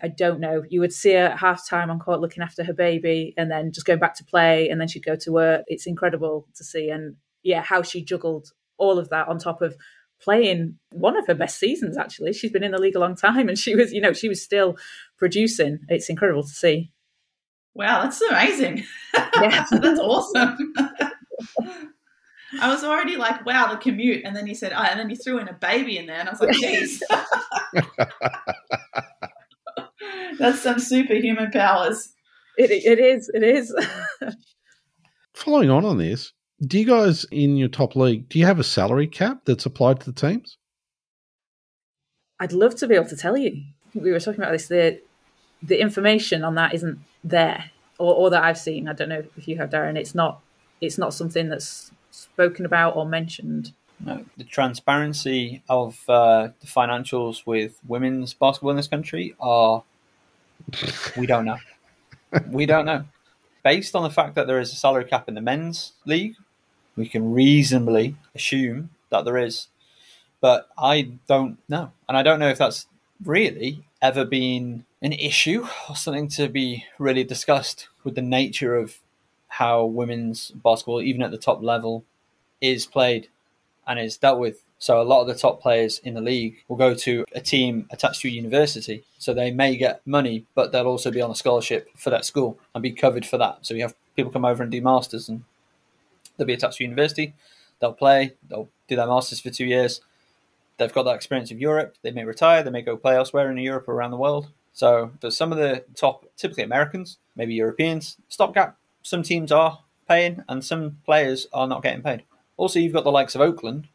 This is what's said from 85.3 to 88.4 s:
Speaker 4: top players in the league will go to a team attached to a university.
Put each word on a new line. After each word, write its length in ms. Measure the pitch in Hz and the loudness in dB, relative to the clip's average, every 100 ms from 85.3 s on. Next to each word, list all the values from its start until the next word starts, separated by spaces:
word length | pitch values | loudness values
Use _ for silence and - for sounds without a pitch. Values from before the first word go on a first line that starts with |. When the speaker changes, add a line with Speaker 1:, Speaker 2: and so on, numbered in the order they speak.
Speaker 4:
top 260 | 117 131 - | 0 0 2
players 380 | 123 117 110 - | 2 2 2 -4
in 140 | 127 | -10
the 60 | 113 | -6
league 380 | 117 127 113 - - | -4 -2 -4 -8 -6
will 80 | |
go 180 | 120 131 | 2 2
to 300 | 120 127 120 - | 2 -2 -2 -4
a 60 | 123 | -8
team 480 | - 135 123 113 - | 0 2 2 -2 -6
attached 300 | - 127 - | -2 -2 -2
to 60 | 131 | -6
a 40 | |
university. 760 | 117 | -6